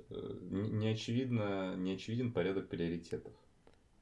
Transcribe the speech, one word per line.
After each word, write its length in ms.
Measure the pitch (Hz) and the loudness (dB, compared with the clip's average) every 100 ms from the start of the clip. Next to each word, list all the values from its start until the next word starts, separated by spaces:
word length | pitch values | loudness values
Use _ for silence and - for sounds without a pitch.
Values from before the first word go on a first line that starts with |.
| - | -12
Э, 280 | 90 - - | -8 -8 -8
не-, 280 | 90 95 110 | -4 -2 0
неочевидно, 1040 | 110 110 110 - 117 127 117 101 98 92 92 | 2 2 2 2 2 4 2 2 0 0 0
неочевиден 560 | 92 95 - 120 120 | 0 -2 -2 0 2
порядок 360 | 90 92 95 - | 2 4 2 -2
приоритетов. 640 | 85 85 85 - 87 - - - _ - - _ _ | 0 0 0 -4 -6 -6 -18 -20 _ -20 -20 _ _